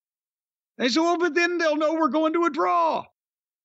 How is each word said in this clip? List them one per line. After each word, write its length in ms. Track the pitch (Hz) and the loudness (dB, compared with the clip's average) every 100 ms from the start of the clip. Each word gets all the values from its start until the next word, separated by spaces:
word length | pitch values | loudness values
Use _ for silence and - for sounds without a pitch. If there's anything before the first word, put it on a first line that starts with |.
| _ _ _ _ _ _ _ - | _ _ _ _ _ _ _ -4
They 120 | 247 | -2
said, 120 | 269 | 0
"Well, 160 | 339 349 | 0 0
but 180 | 349 294 | 0 0
then 240 | 349 349 | 0 0
they'll 180 | 320 302 | -2 0
know 160 | 302 | 0
we're 160 | 320 320 | 0 0
going 240 | 302 320 | 2 0
to 120 | 339 339 | 0 0
a 40 | |
draw." 560 | 285 359 349 330 262 - _ _ _ _ _ | 0 0 2 0 -2 -8 _ _ _ _ _